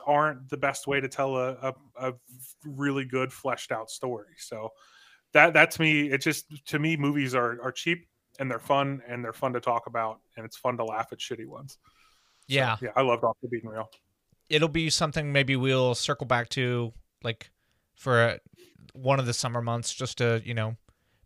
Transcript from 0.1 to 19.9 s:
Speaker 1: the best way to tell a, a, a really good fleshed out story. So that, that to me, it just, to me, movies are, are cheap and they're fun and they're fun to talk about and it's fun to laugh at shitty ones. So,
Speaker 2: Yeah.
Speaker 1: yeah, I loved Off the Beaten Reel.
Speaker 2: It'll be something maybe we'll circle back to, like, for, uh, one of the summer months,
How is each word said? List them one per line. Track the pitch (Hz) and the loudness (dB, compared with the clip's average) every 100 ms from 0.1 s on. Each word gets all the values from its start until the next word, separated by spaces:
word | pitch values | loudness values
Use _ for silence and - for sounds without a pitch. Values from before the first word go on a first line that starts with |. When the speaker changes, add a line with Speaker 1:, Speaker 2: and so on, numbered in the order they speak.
| 147 151 131 135 | 2 2 -2 -8
Speaker 1:
the | 139 | -2
best | 139 135 139 | -2 -2 -2
way | 139 | 0
to | 131 | 0
tell | - 135 131 | -2 0 0
a, | 127 127 | -2 -2
a, | 135 131 - - 131 | -6 -6 -12 -8 -8
a | 123 - 123 - - | -8 -14 -20 -20 -16
really | 151 135 143 139 | -12 -2 0 0
good | 131 131 131 | -2 -2 -2
fleshed | - 135 120 - | -4 -4 -4 -4
out | 117 - | -6 -6
story. | - 131 113 104 - | -6 -6 -6 -10 -18
So | - 113 113 - - - - _ _ | -12 -10 -10 -12 -20 -20 -20 _ _
that, | 151 170 | 6 8
that | 156 160 | 8 4
to | - | 4
me, | 156 151 147 | 2 4 2
it | 139 | 0
just, | 160 147 - 151 - | 0 -2 -6 -16 -6
to | 151 | -2
me, | 156 160 | 0 0
movies | 143 147 131 | 0 0 0
are, | 127 120 120 | 2 0 -2
are | 127 | -6
cheap | - 170 170 - _ _ - | -4 -4 -4 -6 _ _ -8
and | 135 | -6
they're | 117 | -4
fun | - 139 139 139 - | 0 2 2 -4 -8
and | 120 | -8
they're | 117 | -8
fun | - 131 | -4 -2
to | 123 | -2
talk | 127 117 123 | 0 -2 -2
about | 117 110 110 _ - | -4 -4 -6 _ -16
and | 113 | -16
it's | - | -6
fun | 127 120 | -4 -2
to | |
laugh | 110 110 113 | -2 -4 -6
at | 113 | -8
shitty | - 117 110 | -10 -10 -12
ones. | - 139 - | -16 -18 -20
So, | _ _ _ _ _ _ - | _ _ _ _ _ _ -2
Speaker 2:
Yeah. | 135 123 110 | 2 2 0
Speaker 1:
yeah, | 120 127 | -2 2
I | |
loved | 135 117 | 2 2
Off | 113 - | 0 -2
the | 120 | -6
Beaten | 117 110 | -8 -8
Reel. | 107 110 - _ _ _ _ - | -10 -10 -14 _ _ _ _ -2
Speaker 2:
It'll | 151 160 | 2 2
be | 160 160 | 0 0
something | - 160 160 147 | 0 0 -2 0
maybe | 143 135 135 | 2 2 2
we'll | 131 131 127 | 2 4 2
circle | 120 - 139 123 | 2 -2 -2 0
back | 120 117 | 0 0
to, | 135 123 120 117 - - _ | -2 0 0 -2 -8 -20 _
like, | 117 110 - _ _ _ _ _ | -6 -6 -10 _ _ _ _ _
for, | 135 117 | 4 6
uh, | 117 - - - - _ - | 6 2 -8 -20 -20 _ -20
one | 135 131 135 | -2 2 4
of | 120 | 2
the | |
summer | 120 127 120 | 0 -2 -2
months, | 117 120 117 | -2 -2 -4